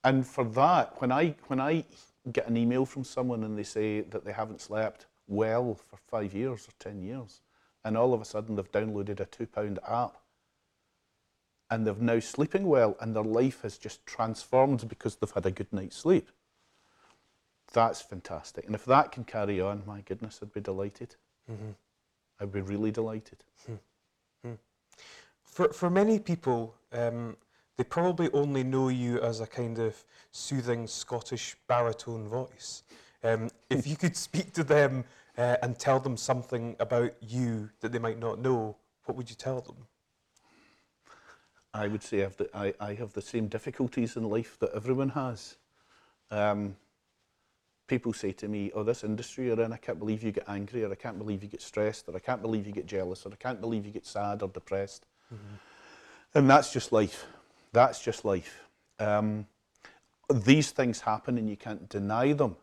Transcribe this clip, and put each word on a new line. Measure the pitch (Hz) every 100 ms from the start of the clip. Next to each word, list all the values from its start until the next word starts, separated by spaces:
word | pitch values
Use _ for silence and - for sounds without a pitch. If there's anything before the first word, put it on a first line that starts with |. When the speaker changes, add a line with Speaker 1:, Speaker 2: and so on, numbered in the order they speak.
Speaker 1:
And | 131 135 131
for | -
that, | 120 113 151 175 117 -
when | 123
I, | 131 170 147 -
when | 131
I | 139 165 - - - _ 131
get | 113 -
an | 117
email | 117 123 131
from | 139 127
someone | - 127 120
and | 110 107
they |
say | 101 110 107 107
that | 87 104 101
they |
haven't | 101 110 104
slept | - 107 110 - - _ -
well | 101 110 117 123 104
for | - 101 _
five | 113 104
years | 98 131 117 -
or | _
ten | - 104
years, | 92 131 110 - _ _ _ _
and | 110 110
all | 127
of | 120
a | 107
sudden | 107 110 104
they've | 95
downloaded | 104 110 104 101 101
a | 95
two-pound | - 117 - 104 95 -
app, | 117 120 - _ _ _ _ _ _ _ _ _ _ _ _ _ _ _
and | 110 107
they're | 101
now | 117 117
sleeping | - - 151 190 196
well, | 139 110 -
and | 113 110
their |
life | 110 113 131 -
has | 110 -
just | 107 - -
transformed | - 113 110 - 127 135 127 110
because | - 113 -
they've | 107
had | - 95
a |
good | 92 98
night's | 101 95 -
sleep. | 160 180 - _ _ _ _ _ _ _ _ _ _ _ _ _ _
That's | 120 113 -
fantastic. | - 95 - 82 - - -
And | 107
if | -
that | 135 -
can | -
carry | 117 113 101 98
on, | 95 101 98
my | 101
goodness, | 101 98 110 -
I'd | 104
be | 104
delighted. | 101 95 101 - 120 _ _ _ -
Speaker 2:
Mm-hmm. | 107 107 101 _ _ _ _ _ _
Speaker 1:
I'd | 104
be | 98
really | 95 101 110
delighted. | 107 110 110 - - _ _ -
Speaker 2:
Hmm. | 110 _ _ _ _ _ _
Hmm. | 120 113 _ _ _ - - - - _
For, | _ - 170
for | - 180
many | 185 214 220
people, | 214 170 - 120 113 - _
um, | 120 117 117 117 - _ _ _ -
they | -
probably | - 180 175 165
only | 143 143 139
know | 131 131 131
you | 127 120 120
as | 117 110
a | 110
kind | - 117 113
of | 113 - _ - _
soothing | - - 135 123 120 113
Scottish | - - 120 - 123 - - -
baritone | 123 117 110 - 113 107
voice. | 117 131 - - - _ - - _
Um, | 113 113 113 - _
if | - 143
you | 156
could | 175 -
speak | - 156 185
to | - 156
them, | 147 139 131 123 - - -
uh, | 123 123
and | 123 120
tell | - 131
them | 135 117
something | - 127 117 123 117 -
about | 113 120 120 -
you | 110 123 123 113 107 _
that | -
they | 120
might | 113 113
not | 117 110
know, | 127 123 110 104 _ _ -
what | 120
would | 120
you | 110
tell | 131 127
them? | - - 117 _ _ _ _ _ _ _ _ _ _ _ _ - - - _ _ _
Speaker 1:
I | 107 104
would | 104
say | - 101
I've | 98 95
the, | 95
I, | 101 101 -
I | 104 104
have | 113
the | 104
same | - 120 107
difficulties | 110 - - 123 - 113 -
in | 113
life | 107 117 -
that | - 107
everyone | 113 131 135
has. | 147 131 110 - - _ _ _ _ _ _ _
Um, | 107 104 104 101 98 _ _ _ _ _ _ _ _ _ _ -
people | 127 120
say | 113 98
to | 95 104
me, | 107 101 107
"Oh, |
this | 107 120 107
industry | 107 120 - 127
you're | 113
in, | 113
I | 113
can't | - 85
believe | 107 107
you | 113
get | 101 -
angry, | 101 101 123
or | 107
I | 98
can't | 123 98
believe | 107 101
you | 101
get | -
stressed, | - - 107 107 -
or | 90
I |
can't | - 123
believe | 110 110 101
you |
get | 101 -
jealous, | 101 92 92 98
or |
I | 107
can't | 127 117
believe | 113 113 104
you |
get | 107 -
sad | 104 101 101
or | 98
depressed." | 92 - 98 98 - _ _ _
Speaker 2:
Mm-hmm. | 110 101 104 - - - - - - _ 151
Speaker 1:
And | 135
that's | 139 -
just | 127 -
life. | 113 101 - - - _ _ _
That's | 117 127 -
just | - - 110
life. | 95 - - - _ _ -
Um, | 107 104 107 107 104 _ _ _ - - _ _ _
these | 135 104 147 143
things | - 127 110
happen | - 107 - 120
and | 107
you | 101
can't | - 101 92
deny | 104 98 110 131
them. | 147 131 82